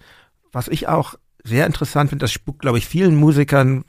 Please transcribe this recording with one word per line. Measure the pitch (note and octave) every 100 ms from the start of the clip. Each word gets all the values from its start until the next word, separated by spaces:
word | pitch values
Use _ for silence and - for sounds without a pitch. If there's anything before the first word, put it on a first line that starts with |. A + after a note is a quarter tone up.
| _ _ _ _ _
was | B2 -
ich | D#3+ -
auch | D#3+ - - _ _ A2+
sehr | A#2 E3
interessant | - D3 D3 C#3+
finde, | C#3+
das | C3
spukt, | - - -
glaub | C3+ A#2+
ich, | -
vielen | D#3+ F#3 D3+
Musikern | D3+ C#3+ C#3+ C#3 C3 C3